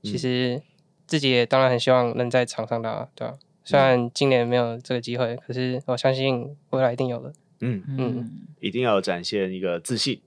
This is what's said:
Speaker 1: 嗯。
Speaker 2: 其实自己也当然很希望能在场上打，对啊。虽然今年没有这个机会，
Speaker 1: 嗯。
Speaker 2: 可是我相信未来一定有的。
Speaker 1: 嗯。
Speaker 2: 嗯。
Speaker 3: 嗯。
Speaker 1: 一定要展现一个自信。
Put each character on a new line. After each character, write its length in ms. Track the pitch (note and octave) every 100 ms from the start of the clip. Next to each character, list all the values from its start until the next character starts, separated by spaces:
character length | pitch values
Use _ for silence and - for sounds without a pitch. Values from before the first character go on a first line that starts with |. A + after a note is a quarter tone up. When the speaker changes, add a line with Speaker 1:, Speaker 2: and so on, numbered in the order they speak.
Speaker 1:
嗯。 60 | -
Speaker 2:
其 80 | F#3+
实 420 | C3 B2 B2+ B2+ - _ _ _ _
自 140 | D#3
己 100 | C#3
也 160 | B2 A#2
当 140 | C3
然 100 | C3
很 80 | A#2+
希 120 | C3
望 240 | B2+ A#2+ A2+
能 120 | B2
在 160 | B2+
场 220 | A#2+ - A2
上 160 | A#2
打， 240 | A2+ A2 A#2
对 140 | - A#2
啊。 60 | C#3 _ _
虽 140 | - C#3+
然 320 | C3+ B2+ A#2+
今 160 | - C#3
年 160 | C3
没 120 | A#2+ B2
有 200 | A#2+ A#2
这 160 | -
个 60 | B2
机 160 | A#2+ A#2+
会， 180 | A#2+
Speaker 1:
嗯。 40 | A#2+ -
Speaker 2:
可 60 |
是 280 | B2 B2+ B2+ -
我 100 | B2+
相 160 | C3
信 420 | C3 C3+ B2 C3 D3 _
未 120 | C3+
来 100 | C3
一 40 | B2
定 100 | B2+
有 140 | A#2+
的。 120 | B2+ D#3 _ _
Speaker 1:
嗯。 220 | B2 G#2+ F#2
Speaker 2:
嗯。 100 | C3+
Speaker 3:
嗯。 320 | B2+ B2 A#2 - - -
Speaker 1:
一 100 | G2
定 120 | G#2+
要 180 | B2 G2+
展 220 | F#2 F2
现 300 | F2 G#2 F#2+
一 80 | F#2
个 180 | F#2 E2+
自 180 | - A#2
信。 240 | - A#2